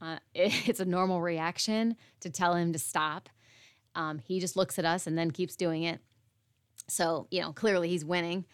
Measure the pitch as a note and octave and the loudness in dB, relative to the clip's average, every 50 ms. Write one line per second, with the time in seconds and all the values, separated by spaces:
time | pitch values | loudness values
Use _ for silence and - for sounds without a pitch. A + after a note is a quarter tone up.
0 | D#3+ D#3+ D#3+ - - _ - E3 F3+ G#3+ A3+ B3 - A#3+ A#3+ - F#3+ F#3 F3 F3+ | -10 -10 -10 -10 -12 _ 0 2 2 2 2 2 0 0 0 0 0 0 2 2
1 | F#3 F#3+ F#3 F3 E3 F3 E3+ D#3+ D#3+ E3+ F3+ - - A3+ G#3+ A3 A3+ A#3 A#3 - | 2 2 2 2 0 0 0 0 -2 -2 -2 -2 -2 0 0 2 0 0 -2 -4
2 | - - _ _ - F3+ C#3+ - F#3 F3 F3 F3 F3 E3+ D#3+ D3+ - - - E3+ | -8 -18 _ _ -10 -8 -2 2 4 4 4 4 2 0 0 -2 -4 -2 0 0
3 | D#3 D#3 D3+ F#3 - - - _ _ _ - - - - _ _ _ _ - F3 | 0 0 -2 -6 -10 -14 -20 _ _ _ -20 -20 -20 -20 _ _ _ _ -8 -6
4 | D#3+ D#3 D3+ D3+ - - F#3 F#3 F3+ F3 - F#3 F#3+ F#3 - - D#3+ E3 E3+ F#3 | -4 -4 -6 -6 -6 -4 -2 -2 -2 0 2 2 2 2 0 0 2 2 2 0
5 | - D#3+ D#3 E3 E3 E3 - - F3+ E3+ - - F3+ E3+ D#3+ D#3+ E3 E3+ E3 - | 0 -2 0 0 0 0 0 -2 -4 -4 -2 -2 -2 0 0 0 -2 -2 -4 -6
6 | - _ _ _ _ _ _ _ _ _ _ _ _ _ _ - - - - - | -10 _ _ _ _ _ _ _ _ _ _ _ _ _ _ -18 -10 -6 0 0
7 | F3 E3 E3 D3 - - F#3 F3+ E3 E3 D3+ - - A3 G3 F3+ E3+ E3+ F3+ E3+ | 2 2 2 0 -2 -4 -4 -2 -2 -4 -4 0 2 4 4 4 2 2 0 -2
8 | D3+ D3+ F3+ F3 E3+ E3+ F3 F#3+ F3 - | 0 0 0 0 0 0 -2 -4 -6 -8